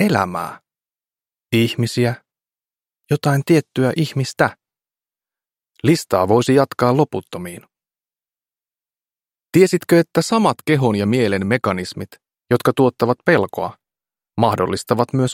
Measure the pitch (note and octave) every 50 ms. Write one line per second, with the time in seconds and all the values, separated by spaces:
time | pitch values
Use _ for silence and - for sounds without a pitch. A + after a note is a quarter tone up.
0 | F#3+ G#3 D#3 G2+ F#2+ F2+ F2 E2+ E2+ D#2+ - - _ _ _ _ _ _ _ _
1 | _ _ _ _ _ _ _ _ _ - - A2+ A#2 A2+ - - A#2 A2+ - B2
2 | A#2+ A#2 A#2+ - _ _ _ _ _ _ _ _ _ _ _ _ _ _ _ _
3 | _ - D3 D3 - D3+ C#3 C#3 - - F3 D3+ - _ - - C3 B2 - -
4 | D#3 - - C#3 C3 - - - D#3 - - _ _ _ _ _ _ _ _ _
5 | _ _ _ _ _ _ _ _ _ _ _ _ _ _ _ - - A#2+ E3+ -
6 | - - - F#2 F#2 F#2 G#2+ B2 A#2+ - C3 C#3 C3+ - - - B2 B2 B2 C#3+
7 | D3+ - - G2 - - - F2+ F2 F2 F2 - - _ _ _ _ _ _ _
8 | _ _ _ _ _ _ _ _ _ _ _ _ _ _ _ _ _ _ _ _
9 | _ _ _ _ _ _ _ _ _ _ - E3+ F#3+ F3+ - F3 - - E3+ E3+
10 | E3 _ - E3 E3 - A3+ A3+ G#3 D#3 A#2+ - - - D#3 C#3 C3 A#2 G#2 G2+
11 | G2+ G2+ A#2+ C3 A#2 G2+ G2 F#2+ F#2+ G2 A#2+ B2+ - G#2+ F#2+ F#2 F2+ - - G2+
12 | G2 - - _ _ _ _ _ _ - B2 A#2+ - C3+ - - C3+ B2 - -
13 | A#2 A2+ B2 _ - - E3+ A#2+ G2 - - - F2+ F2 - _ _ _ _ _
14 | _ _ _ _ _ _ - - A#2 A2 G2 - F2+ F2 F#2+ F#2 - - A2+ A2
15 | A#2 - - C3 B2+ B2